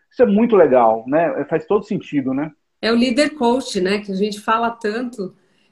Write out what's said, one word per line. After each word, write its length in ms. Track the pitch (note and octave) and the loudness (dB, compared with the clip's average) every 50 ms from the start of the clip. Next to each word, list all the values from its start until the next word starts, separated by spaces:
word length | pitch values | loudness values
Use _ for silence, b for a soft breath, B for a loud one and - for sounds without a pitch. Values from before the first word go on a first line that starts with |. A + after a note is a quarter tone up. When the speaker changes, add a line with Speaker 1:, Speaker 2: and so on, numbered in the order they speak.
| b b | b b
Speaker 1:
isso 140 | b - B3+ | b 2 2
é 20 | |
muito 300 | G#3 G3 G#3 A#3 A#3 A3 | 4 4 4 2 4 6
legal, 480 | F#3+ E3+ C#3+ B2 B2 A#2 A2+ A2 A2+ A2+ | 6 6 6 6 4 4 4 2 0 -2
né? 360 | B2+ C#3 D#3 E3+ D#3 - B2+ | -2 0 0 0 0 -2 -4
É, 40 | C#3 | -6
faz 220 | - E3 D#3+ - - | -4 -4 -4 -2 -2
todo 180 | G3 G#3 G3+ | -2 -2 -2
sentido, 480 | - G#3 D#3 - - - C#3+ C3 B2+ C3 | -4 -8 -8 -8 -6 -4 -4 -4 -2 -4
né? 180 | C3+ D3 E3 - _ _ _ _ _ | -6 -6 -8 -10 _ _ _ _ _
Speaker 2:
É 100 | - G#3+ | -4 -2
o 40 | A#3 | 0
líder 400 | A#3+ A#3+ C4 A#3 A#3+ D4+ D4 D4+ | 0 0 0 2 0 0 0 -2
coach, 440 | - B3 A#3 A#3+ C4 C4+ - - G3+ | -2 0 0 0 -2 -4 -6 -6 -4
né? 200 | F3+ F#3 G3+ G#3 | -2 -2 -2 -4
Que 120 | G#3 - | -4 -6
a 40 | F#3+ | -6
gente 260 | F#3+ G3+ G#3+ G3+ - | -4 -4 -4 -6 -6
fala 300 | - - A3 A3+ A#3 A#3 | -4 -2 -2 -2 -2 -4
tanto, 640 | A#3 - - G#3 G#3 A#3 B3+ B3 A#3 - F#3+ F#3 - _ _ _ _ _ _ _ | -6 -6 -8 -6 -6 -6 -8 -10 -10 -10 -12 -12 -14 _ _ _ _ _ _ _